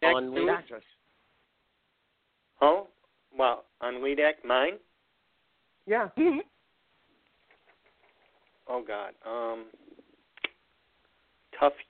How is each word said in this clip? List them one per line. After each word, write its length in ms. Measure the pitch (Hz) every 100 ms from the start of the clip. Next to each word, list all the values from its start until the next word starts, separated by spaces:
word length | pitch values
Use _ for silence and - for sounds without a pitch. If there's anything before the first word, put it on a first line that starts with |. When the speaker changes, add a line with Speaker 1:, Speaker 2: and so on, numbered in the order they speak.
Speaker 1:
next 140 | 160 131
Speaker 2:
on 180 | 127 131
lead 60 |
Speaker 1:
week? 80 | 170
Speaker 2:
actress? 340 | 170 - 117 - _ _ _ _ _ _ _ _ _ _ _ _ _ _ _ _ _
Speaker 1:
Oh? 260 | 143 180 196 _ _ _ _ 131
Well, 260 | 127 120 - _
on 240 | 120 123
lead 160 | 135 143
act, 240 | 151 156
mine? 300 | 120 127 147 202 _ _ _ _ _ _ _ _ _ _ -
Speaker 2:
Yeah. 220 | 226 196 -
Speaker 3:
Mm-hmm. 220 | 339 294 403 _ _ _ _ _ _ _ _ _ _ _ _ _ _ _ _ _ _ _ _ _ -
Speaker 1:
Oh, 160 | 123 110
God. 280 | 104 98 - 113
Um, 400 | 117 117 117 113 - - - _ _ _ - - - _ _ _ _ _ _ _ _ _ -
tough 140 | 147 -